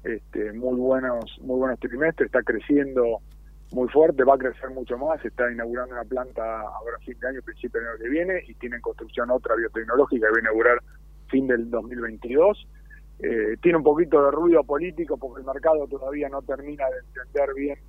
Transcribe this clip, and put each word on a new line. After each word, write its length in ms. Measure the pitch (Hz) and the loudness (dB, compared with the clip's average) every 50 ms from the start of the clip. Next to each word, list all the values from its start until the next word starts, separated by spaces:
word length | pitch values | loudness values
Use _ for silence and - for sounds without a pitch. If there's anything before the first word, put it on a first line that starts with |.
| - | -6
este, 480 | - 117 104 - - - 104 104 107 | -6 -6 -6 -10 -10 -6 -6 -6 -6
muy 240 | 107 113 123 127 127 | -6 -4 -2 -2 0
buenos, 480 | 123 127 131 131 131 131 127 120 117 110 107 - - | 0 2 2 2 2 2 -2 -2 -4 -6 -10 -14 -14
muy 180 | - 135 127 131 | -6 -4 -2 0
buenos 220 | 135 131 123 - | 0 0 -2 -4
trimestres, 460 | - 139 120 127 156 160 160 - 143 | -6 -8 -2 0 0 0 2 0 -2
está 160 | - - 127 | 0 0 0
creciendo 760 | 117 - 117 107 - - 147 143 139 139 131 127 120 117 113 104 - - - - - - - - - - | 0 0 -4 -4 0 2 2 2 2 2 0 0 2 2 0 -4 -6 -16 -20 -20 -20 -20 -20 -20 -18 -8
muy 180 | - 123 127 113 | -4 -2 -2 4
fuerte, 340 | - 147 156 160 151 135 127 | 6 6 6 6 6 4 6
va 100 | 127 139 | 6 6
a 40 | 131 | 4
crecer 300 | 127 127 113 - - 131 | 2 -4 -6 -6 -14 -12
mucho 280 | 131 131 120 - 123 120 | -10 -12 -8 -8 -6 -4
más, 260 | 139 151 160 - - | -2 -4 -4 -4 -6
está 260 | 117 - - 123 120 | -10 -2 -2 -2 -2
inaugurando 440 | 117 117 117 117 120 127 123 127 123 | -2 -4 -6 -6 -6 -6 -8 -8 -8
una 100 | 120 113 | -10 -8
planta 560 | 107 127 127 127 127 120 117 113 113 113 110 | -6 -6 -6 -6 -6 -8 -8 -6 -6 -6 -6
ahora 380 | 107 113 - 107 113 117 117 - - | -8 -10 -10 -10 -10 -10 -12 -10 -12
fin 140 | - 120 - | -16 -12 -8
de 100 | 120 127 | -8 -8
año, 120 | 135 127 | -8 -8
principio 380 | - - - - - 117 - 117 | -12 -14 -14 -12 -12 -6 -6 -6
de 80 | 117 117 | -6 -6
año 100 | 117 110 | -10 -8
que 100 | 113 123 | -4 -2
viene, 360 | 139 160 175 185 185 175 - | -2 0 0 0 -2 -4 -6
y 80 | - 113 | -10 -16
tiene 220 | - - 120 120 | -12 -10 -10 -10
en 60 | 117 | -8
construcción 480 | - 117 110 - 117 - - - 120 120 | -8 -8 -8 -8 -14 -10 -6 -4 0 0
otra 240 | 127 127 - - 113 | 0 0 2 0 0
biotecnológica 720 | 113 117 110 - 113 113 113 117 131 143 - 143 120 107 | 0 0 -2 -4 -6 -4 2 4 4 4 4 2 2 2
que 60 | 107 | 4
va 60 | 110 113 | 4 4
a 20 | |
inaugurar 420 | 113 113 107 113 117 120 123 120 - - - - - - - - - - | 2 2 2 4 6 4 4 4 0 -10 -20 -20 -20 -20 -20 -20 -10 -2
fin 180 | - 131 135 | 0 0 2
del 240 | 131 123 117 113 117 | 2 0 0 0 -2
dos 140 | 117 113 107 | -4 -6 -6
mil 160 | 120 123 120 | -6 -10 -8
veintidós. 680 | 117 113 110 104 - 117 123 147 170 202 208 - - - - - - - - - - - - - | -8 -8 -10 -10 -8 0 4 6 6 6 4 2 -8 -20 -20 -20 -20 -20 -20 -20 -20 -20 -14 -6
Eh, 380 | - - 117 113 107 107 113 - | -4 -2 0 0 0 -2 -4 2
tiene 160 | - 175 170 160 | 2 2 4 6
un 60 | 131 | 4
poquito 400 | 151 147 156 175 160 165 147 143 | 4 4 4 2 4 4 6 6
de 60 | 139 | 4
ruido 320 | 143 151 170 175 170 156 135 | 2 4 4 6 6 6 4
político 520 | 139 143 147 170 180 156 160 170 147 151 | 2 -2 -2 -2 -4 -6 -8 -6 -6 -6
porque 240 | 127 135 131 120 131 | -6 -6 -12 -12 -10
el 60 | 131 | -10
mercado 400 | 135 135 139 - 160 156 151 143 | -8 -8 0 2 2 2 2 0
todavía 420 | 139 143 131 131 135 147 147 147 139 | -4 -8 -8 -8 -8 -6 -6 -6 -6
no 140 | 139 - | -8 -10
termina 420 | 156 147 139 131 139 147 147 143 139 131 | -8 -8 -8 -8 -8 -14 -8 -4 -4 -4
de 80 | 131 127 - | -4 -6 -12
entender 480 | - - 135 127 - - 147 139 139 135 | -14 -16 -16 -16 -6 -2 -2 -2 -2 -2
bien 240 | 135 143 143 143 - - | -4 -4 -6 -6 -8 -14